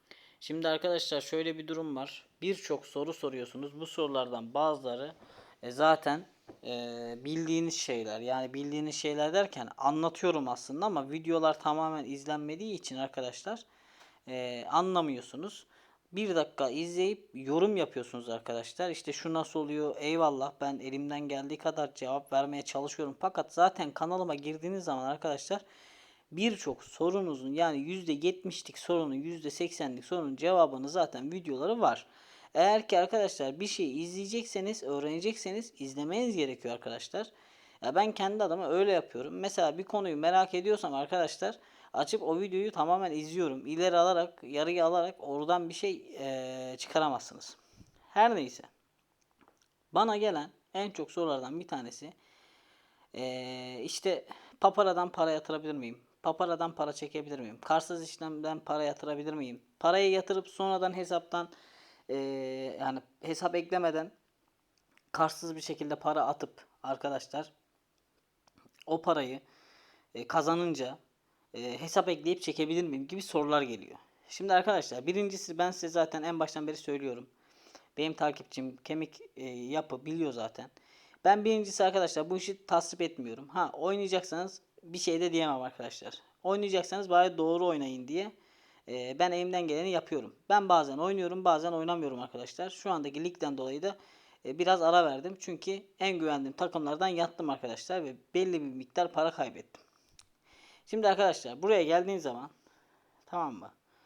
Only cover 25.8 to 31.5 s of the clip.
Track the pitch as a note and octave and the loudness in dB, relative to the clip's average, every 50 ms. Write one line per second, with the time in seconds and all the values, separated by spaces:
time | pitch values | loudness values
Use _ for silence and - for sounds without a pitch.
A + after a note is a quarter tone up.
25.8 | - - - - - - _ _ _ - D3+ E3 G#3 A#3 G#3 - - D3+ B2+ - | -20 -20 -20 -20 -20 -20 _ _ _ -10 -2 0 2 2 0 0 -4 -6 -6 -6
26.8 | - - - - D#3+ F3 F3+ G3+ F#3+ E3+ D3 C3 B2+ C3+ C#3 D#3 E3+ E3 D3+ C#3 | -8 -10 -4 0 2 2 2 2 0 0 -4 -4 -4 -2 0 2 2 2 2 0
27.8 | C#3 D#3+ F#3 F#3+ F3 E3 D3 C#3+ D#3 F3+ F3+ F#3 - F#3 E3 - - - - - | -2 -4 -4 -4 -2 -2 0 2 2 0 0 0 -4 -8 -8 -10 -12 -14 -14 -8
28.8 | - - F3 E3+ D#3+ C#3+ C3+ C3+ C#3+ E3 E3+ D#3+ D#3 D3 - - F3 E3+ - - | -2 0 2 2 2 0 -2 -4 -4 -6 -6 -6 -6 -6 -4 -4 -4 -4 -4 -4
29.8 | D#3 C3+ B2 B2 B2 - F3+ F3 D#3 C#3 C3+ B2 D3+ F3 F#3 F3+ E3 D3 C3+ C3 | -6 -6 -6 -8 -8 -6 -4 -4 -2 -4 -4 0 2 6 8 8 6 6 4 -2
30.8 | C3+ C#3+ D#3+ F#3 D#3+ - - B2 B2+ D3 F3 F#3+ E3 D#3+ | -6 -2 0 0 0 0 -2 -6 -8 -6 -8 -6 -6 -4